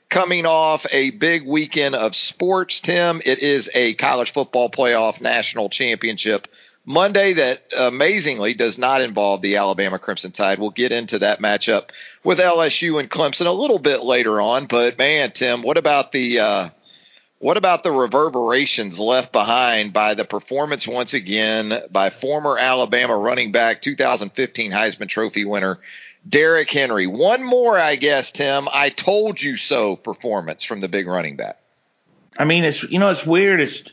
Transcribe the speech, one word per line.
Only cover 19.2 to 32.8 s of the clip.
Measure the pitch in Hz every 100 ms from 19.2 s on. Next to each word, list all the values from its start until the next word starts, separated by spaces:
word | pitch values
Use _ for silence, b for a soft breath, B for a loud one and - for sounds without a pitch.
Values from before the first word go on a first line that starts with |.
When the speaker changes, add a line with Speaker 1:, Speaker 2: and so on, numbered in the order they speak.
| 123
Speaker 1:
behind | 110 104 120 123 113 104
by | 98 107 107
the | 101
performance | 104 - 135 151 143 120
once | 123 120
again | 131 92 107 110 110 107 113 -
by | 98 95
former | - 131 151 147 120
Alabama | 127 131 120 120 123 107
running | 110 127 113
back, | 117 113 110
two | 143 143
thousand | 131 120 101
fifteen | - 135 - 110
Heisman | 98 110 - 98
Trophy | - 110 110 101
winner, | 101 95 90 B B B B -
Derrick | 143 156 165 147
Henry? | 147 131 107 92
One | 107 175 254
more, | 254 247 233 196
I | 156 139
guess, | 147 139 127
Tim, | - 143 139 143
"I | 139 143
told | - - 208 214 185
you | 143 120
so" | - 135 107 90
performance | - 98 120 104 80 78
from | - 104
the | 95
big | 98 90
running | 90 80 71
back. | 50 - _ _ _ _ _ _ _ -
Speaker 2:
I | 151
mean, | 170
it's, | 160 147